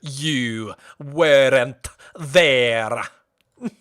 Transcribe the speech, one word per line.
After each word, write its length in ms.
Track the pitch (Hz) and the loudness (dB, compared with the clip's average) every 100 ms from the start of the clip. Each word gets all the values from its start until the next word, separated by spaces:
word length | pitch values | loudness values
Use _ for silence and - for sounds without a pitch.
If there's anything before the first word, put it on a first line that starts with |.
You 720 | 156 135 151 143 123 113 110 92 _ - | -16 -10 -6 -6 -6 -8 -12 -16 _ -20
weren't 880 | 143 143 160 143 135 131 123 123 - _ - - | -16 -2 4 6 6 2 0 -8 -20 _ -20 -18
there. 840 | 156 143 165 131 120 113 110 117 104 _ _ _ _ _ | -2 2 4 4 2 0 -4 -6 -8 _ _ _ _ _
<laughs> 100 | 247 _ | -14 _